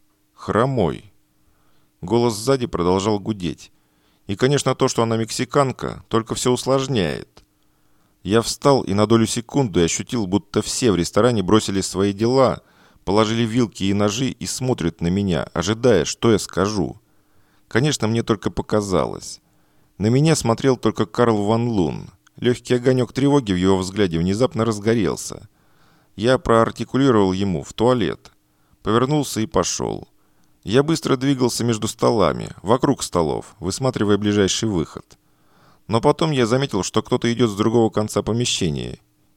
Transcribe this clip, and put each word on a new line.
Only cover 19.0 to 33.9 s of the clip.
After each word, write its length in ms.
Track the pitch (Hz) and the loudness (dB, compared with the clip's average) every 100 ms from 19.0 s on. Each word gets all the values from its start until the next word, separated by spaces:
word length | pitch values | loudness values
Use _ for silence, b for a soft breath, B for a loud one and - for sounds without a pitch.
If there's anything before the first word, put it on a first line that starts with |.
| 58 50 - - _ _ _ _ _ - | 0 -6 -14 -18 _ _ _ _ _ -4
На 100 | 104 | 0
меня 300 | 127 160 156 | 2 4 2
смотрел 400 | 117 113 139 120 | 0 2 2 2
только 280 | 110 - 107 | -2 -2 -4
Карл 380 | - 120 107 | 2 2 2
Ван 240 | 101 117 120 | 0 0 0
Лун. 420 | 107 78 55 50 _ _ - | 0 -2 -4 -14 _ _ -4
Лёгкий 400 | 120 120 - 123 | -2 -2 -2 0
огонёк 340 | 123 127 117 | 2 2 0
тревоги 400 | - 139 143 107 | 0 2 2 2
в 60 | 90 | 2
его 200 | 92 95 | 2 2
взгляде 400 | 92 98 98 82 | 0 0 0 2
внезапно 460 | 90 101 127 110 | 0 0 0 0
разгорелся. 880 | 113 104 104 117 82 60 - - - b b b b b b - | -2 0 0 0 0 -4 -10 -14 -18 b b b b b b -2
Я 220 | 113 131 | 0 2
проартикулировал 960 | - 113 110 - 110 127 139 110 95 | 4 2 2 -2 -4 2 4 4 2
ему: 280 | 92 101 82 | 2 -2 -2
"В 100 | 67 | -6
туалет". 580 | - 117 127 80 - - _ _ _ _ _ | 0 2 2 -2 -4 -14 _ _ _ _ _
Повернулся 600 | 98 113 131 151 131 110 | -2 0 2 0 -2 -4
и 40 | 110 | -2
пошёл. 600 | 95 87 - 58 52 - _ _ _ _ _ | 0 -2 -4 -6 -6 -12 _ _ _ _ _
Я 180 | - 120 | 0 0
быстро 360 | 147 160 - 135 | 2 -2 -2 -2
двигался 480 | 135 135 123 - 117 | 0 0 -2 0 -2
между 240 | 107 110 | -2 -4
столами, 600 | - 123 117 82 62 53 - | -2 0 2 0 0 -8 -10
вокруг 420 | 90 123 143 120 | -2 2 2 0
столов, 520 | - 87 78 57 - - | -2 -2 0 -2 -8 -8
высматривая 580 | 87 - 131 | -8 -4 -4